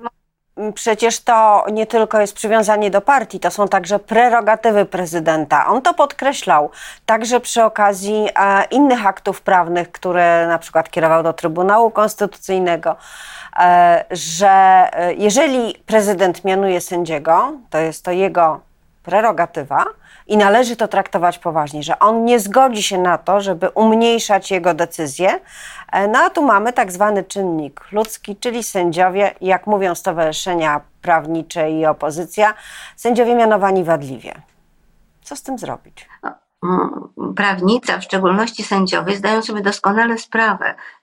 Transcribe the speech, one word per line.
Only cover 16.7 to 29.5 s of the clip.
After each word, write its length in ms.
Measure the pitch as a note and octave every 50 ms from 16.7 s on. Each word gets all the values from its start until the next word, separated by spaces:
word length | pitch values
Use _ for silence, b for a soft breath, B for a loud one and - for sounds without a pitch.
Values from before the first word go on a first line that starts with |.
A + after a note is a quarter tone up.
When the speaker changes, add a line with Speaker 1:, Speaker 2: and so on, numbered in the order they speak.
| F3+ F3
Speaker 1:
sędziego, 720 | E3 - F3+ E3+ F3 D#3+ D#3+ D3 C#3+ D#3+ E3 F3+ A3+ C#4 D#4 C4+ A#3 _
to 80 | - D#3
jest 280 | D#3+ D#3+ D#3 - -
to 60 | F3+
jego 480 | F3+ F#3 G3 F#3+ E3 F3 E3+ D#3 D#3 - - _ _ _ _ _ _ _ -
prerogatywa 840 | - F3 G#3 A3 A#3 F#3 D#3 E3+ D#3+ - D#3+ C#3 C3 C#3 C#3+ G3+ G#4 G#4+ b b b b b b b
i 100 | G#3 G#3
należy 380 | G#3 G3 G3+ A#3+ B3+ A#3 A#3+
to 120 | - A3+ -
traktować 520 | - F#3+ F#3 - - F#3+ E3 F3 F3 -
poważnie, 440 | - F3 D#3 D#3+ D3+ D3 D3 D3+ C#3+
że 160 | D3 E3 -
on 260 | - G#3 A3 A3+ A3+
nie 140 | A#3 A#3+ A#3
zgodzi 440 | G3 G3+ G3+ C4 C4+ C4 A#3 G#3 F#3
się 140 | - G3 F3+
na 200 | F3+ F3+ E3+ D#3
to, 240 | - - F#3 G3+
żeby 280 | G3 G3 F3+ D#3+ F3+ F#3
umniejszać 840 | - - A3 A3 A3 A3+ A#3 A#3 A#3 A3+ A3+ - G#3 F#3+ F#3+ -
jego 220 | G3 F3+ E3+ F3+ E3
decyzje. 640 | D3+ E3+ E3 - - D#3+ C#3+ C3+ - F3 F#3+ C4+ F#4 - B B B B B B B B B
E, 160 | - F#3 G3 G3+
no 120 | A3 C4
a 100 | E4 -
tu 120 | - -
mamy 320 | D4 C4+ G#3+ G3+ G#3+ A#3+ B3
tak 180 | C4 A#3 F#3+
zwany 320 | F3+ F3+ G#3 G#3 G#3+ G3 F3
czynnik 680 | - - G3+ G3 F#3 E3 D#3 D3 C#3 C#3 - - -
ludzki, 440 | G3 G#3+ A3 G#3+ - - - - G3+
czyli 280 | - - B3 A3+ A#3+ A3
sędziowie, 720 | - - G3 F3+ F3 D#3 F3 F#3 F#3 F3+ G3 G3+ F#3+ - -
jak 260 | F3+ F#3